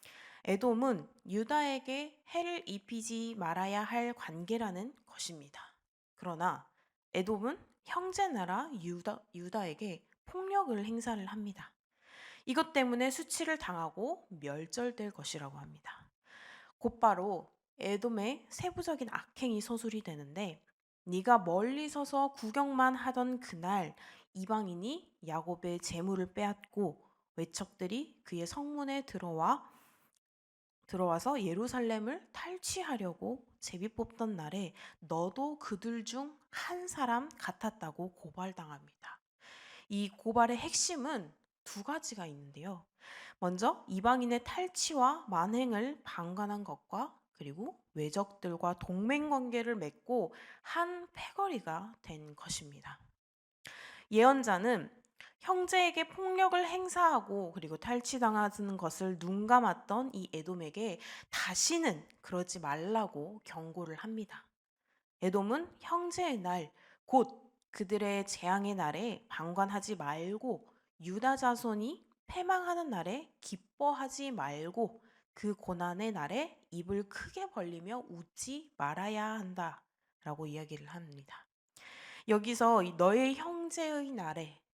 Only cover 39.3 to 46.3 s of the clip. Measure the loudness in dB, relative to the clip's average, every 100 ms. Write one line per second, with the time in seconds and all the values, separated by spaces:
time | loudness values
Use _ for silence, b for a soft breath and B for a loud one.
39.3 | _ B B B B B -2 -2 -4 2
40.3 | 6 6 4 0 2 2 0 -2 -4 -6
41.3 | -16 _ _ -14 -10 -6 -6 -6 -8 -8
42.3 | -10 -14 -12 -10 -10 -12 _ B B B
43.3 | B 0 4 2 2 -2 2 6 6 4
44.3 | 2 0 -2 -2 0 0 6 4 4 0
45.3 | 2 4 4 2 2 0 -4 -8 -6 -4